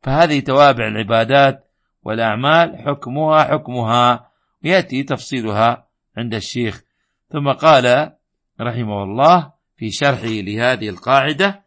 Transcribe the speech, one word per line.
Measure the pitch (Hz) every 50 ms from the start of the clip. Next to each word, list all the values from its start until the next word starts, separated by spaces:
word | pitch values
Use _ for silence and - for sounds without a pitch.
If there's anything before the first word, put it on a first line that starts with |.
فهذه | - 131 131 151 170 160 151 139
توابع | 135 139 131 139 147 139 131 117 113
العبادات | 110 107 107 110 98 113 113 117 113 135 139 139 135 131 - _ _ _ _ _ _ _ _ _
والأعمال | - 110 113 113 110 107 113 127 143 156 165 170 160 -
حكمها | - - 147 139 143 - - 127 147 156 156 156 156 143
حكمها، | 120 147 151 151 - 123 123 117 110 117 123 120 123 120 117 _ _ _ _ _ _ _ _ -
يأتي | 156 185 190 175 - 131 131 143
تفصيلها | 139 139 - - - 143 127 110 110 101 104 113 117 117 - _ _ _ _ _ _ _
عند | - 120 117 113
الشيخ. | 107 95 - - 123 120 110 104 - _ _ _ _ _ _ _ _ _ _
ثم | - 151 143 139
قال | 135 - 151 160 156 131 123 123 123 139 156 156 _ _ _ _ _ _ _ _ _ -
رحمه | 117 120 117 120 117 107 104 101 101
الله | 95 101 120 139 160 180 180 151 139 _ _ _ _ _
في | _ 113 110
شرحه | 95 - 143 143 131 - -
لهذه | 113 110 107 98 95 104 110 117 127 127 104 110 107
القاعدة | 92 85 - 127 135 139 135 147 147 139 190 202 196 - _